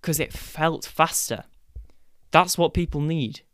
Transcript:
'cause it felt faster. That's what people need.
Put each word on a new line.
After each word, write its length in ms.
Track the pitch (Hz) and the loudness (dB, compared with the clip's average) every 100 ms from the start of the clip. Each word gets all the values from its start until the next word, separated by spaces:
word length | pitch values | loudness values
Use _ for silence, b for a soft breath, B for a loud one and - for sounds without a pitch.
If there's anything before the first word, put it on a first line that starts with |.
'cause 180 | - 156 | -2 -2
it 140 | 139 | -2
felt 520 | - - - 160 160 - | -6 -14 -2 0 0 -8
faster. 580 | - 160 - - - - - _ - - - - - - | 0 2 2 -4 -6 -8 -20 _ -18 -18 -20 -20 -20 4
That's 260 | 160 180 - | 4 4 2
what 160 | 170 | 2
people 280 | 180 170 147 | 2 -2 -2
need. 400 | 151 165 113 135 _ | 0 0 -2 -6 _